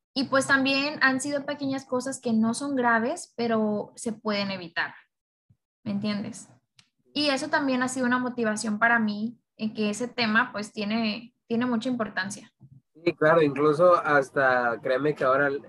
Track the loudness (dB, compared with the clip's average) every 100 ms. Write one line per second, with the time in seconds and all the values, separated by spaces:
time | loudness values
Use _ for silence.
0 | _ -6 0 0 2 2 2 0 -2 0
1 | 0 0 -2 -4 -4 -6 -4 -6 -4 -6
2 | -4 -6 0 2 2 0 -2 0 2 2
3 | 0 -4 -8 -6 -2 0 0 -2 -6 -10
4 | -10 -8 -4 -4 -4 -6 -8 -6 -6 -8
5 | _ _ _ _ _ _ _ _ -6 -4
6 | -4 -4 -6 -12 -18 _ _ _ _ _
7 | _ -4 -2 -2 0 0 0 0 0 -2
8 | 0 0 -2 -2 -2 -2 -2 0 2 2
9 | 0 -2 -6 -8 _ -8 -6 -2 -2 -2
10 | -6 -2 2 2 2 -2 -8 -6 -4 -2
11 | -2 -4 -10 _ -6 -2 0 -2 -2 -4
12 | -4 -6 -8 -8 -16 _ -20 -20 _ -8
13 | -4 2 4 6 4 4 2 6 6 6
14 | 4 2 2 2 2 4 2 -2 0 0
15 | 0 0 2 2 2 -2